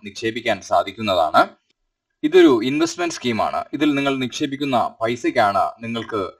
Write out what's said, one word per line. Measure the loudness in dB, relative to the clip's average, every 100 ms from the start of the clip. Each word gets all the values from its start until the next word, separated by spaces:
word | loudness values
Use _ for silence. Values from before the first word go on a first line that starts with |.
നിക്ഷേപിക്കാൻ | -14 -8 -6 -4 -4 -4
സാധിക്കുന്നതാണ്. | 0 0 0 -4 -2 0 2 2 2 -2 _ _ _ _ _ _
ഇതൊരു | 4 6 8 6
ഇൻവെസ്റ്റ്മെന്റ് | 2 0 -2 -2 -6 -4
സ്കീമാണ്. | -4 -2 -2 -4 -6
ഇതിൽ | -2 0 2
നിങ്ങൾ | 0 -2
നിക്ഷേപിക്കുന്ന | -4 -6 -6 -4 -2 0 -2 -2
പൈസയ്ക്കാണ് | -4 -2 -2 2 2 2 -2 -4
നിങ്ങൾക്ക് | -8 -8 -6 -6 -6 -10